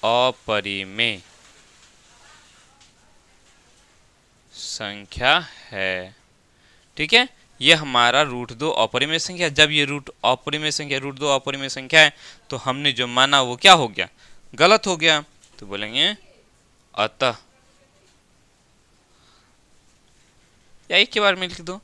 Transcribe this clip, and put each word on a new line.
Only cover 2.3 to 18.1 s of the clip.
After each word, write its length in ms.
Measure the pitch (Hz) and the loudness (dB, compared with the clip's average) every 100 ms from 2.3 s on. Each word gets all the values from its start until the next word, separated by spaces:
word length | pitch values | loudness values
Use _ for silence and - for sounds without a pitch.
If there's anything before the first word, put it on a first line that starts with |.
| - _ _ _ _ _ _ _ _ _ _ _ _ _ _ _ _ _ _ _ _ _ | -20 _ _ _ _ _ _ _ _ _ _ _ _ _ _ _ _ _ _ _ _ _
संख्या 840 | - - - 104 101 101 - 123 160 165 - | -18 -14 -10 -10 -12 -14 -2 2 2 0 -20
है, 520 | - 101 95 92 92 - _ _ _ _ _ _ _ - | -14 -6 -4 -4 -8 -18 _ _ _ _ _ _ _ -8
ठीक 160 | 156 | 0
है। 140 | 226 254 _ _ _ | 2 0 _ _ _
ये 140 | 131 | 4
हमारा 460 | 165 151 127 120 127 | 4 4 2 4 4
रूट 280 | 151 123 120 | 2 -2 -10
दो 180 | 117 151 | -6 -4
अपरिमेय 460 | - 110 127 139 165 | 0 0 0 -2 -4
संख्या, 300 | - 180 170 | -6 -4 -4
जब 200 | 143 151 | 2 2
ये 140 | 151 | 2
रूट 260 | 139 143 131 - | -2 -4 -12 -4
अपरिमेय 460 | 110 127 - 147 151 | -2 -2 -4 -6 -6
संख्या, 280 | 143 147 135 | -6 -6 -8
रूट 160 | 135 | -8
दो 140 | 135 147 | -6 -2
अपरिमेय 400 | 135 143 139 135 | -2 -2 -8 -10
संख्या 300 | 135 131 160 | -12 0 6
है 120 | 151 - - - _ | 6 4 -20 -20 _
तो 60 | 127 | -8
हमने 340 | 135 131 143 | -6 -2 -2
जो 140 | 120 123 | -2 -2
माना 320 | 120 135 143 | 2 4 4
वो 140 | 127 120 | 0 2
क्या 160 | 190 | 6
हो 140 | 180 123 | 6 4
गया, 200 | 95 87 _ - - - | -4 -8 _ -20 -20 -20
गलत 320 | - 165 214 208 | 2 4 4 2
हो 100 | 170 | 0
गया। 240 | 160 156 135 _ _ - | 2 0 -2 _ _ -20
तो 80 | 101 | -12
बोलेंगे 500 | 98 107 120 170 208 _ _ _ _ _ _ _ | -10 -8 -2 -2 -2 _ _ _ _ _ _ _
अतः, 420 | - 107 _ 131 113 _ _ _ _ _ _ _ | -4 -4 _ -2 -2 _ _ _ _ _ _ _